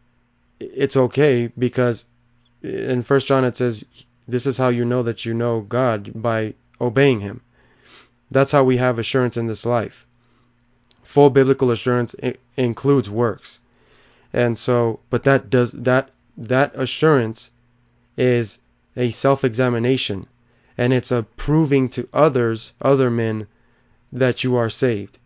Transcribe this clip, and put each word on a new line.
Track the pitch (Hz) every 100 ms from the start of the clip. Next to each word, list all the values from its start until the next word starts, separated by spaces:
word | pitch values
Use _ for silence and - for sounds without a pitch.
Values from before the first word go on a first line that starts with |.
| _ _ _ _ _ -
it's | - - 135 135
okay, | 123 - 147 123 120 -
because | 120 131 123 113 - _ _ _ _ _
in | - - 113 127
First | 117 139 -
John | 135
it | 127 -
says, | 123 107 - _ - _ -
"This | 120 139
is | 123
how | 127
you | 120
know | 120 123
that | 117 110 113
you |
know | 113 120 117
God, | 101 117 127 107 104
by | 113 117 110 110 - _ -
obeying | 123 117 139 117
him." | 101 113 - _ _ _ _ - - _ -
That's | 127 139
how | 147
we | 131 127
have | 127 117
assurance | 110 135 123 120
in | 117
this | 107 117
life. | 120 98 - _ _ _ _ _ _ _ _ _ _
Full | - - 143
biblical | 135 131 135 127
assurance | 113 - 123 120 -
i-, | 127 - _ -
includes | 127 113 135 143 101
works. | 104 120 95 - - _ _ _ _ _ _ _
And | - 123 113
so, | - 123 117 110 _
but | 123
that | - 135 107
does, | 127 120
that, | - 120 127 - _ _ -
that | 113 127 143 -
assurance | 131 - 156 143 113 113 - _ _ _ _ _ _ -
is | 127 120 110 - _ _ _ -
a | 123
self-examination, | 113 139 139 131 110 127 120 117 131 - 98 - _ _ _ _ -
and | 123
it's | 127 -
a | 123 110 -
proving | - 156 156 139 127
to | - 120
others, | 135 151 127 117 113 - -
other | 135 139 127
men, | 117 113 110 104 _ _ _ _ _ _
that | 127 127 120
you | 127
are | 123 113
saved. | - 131 110 101 _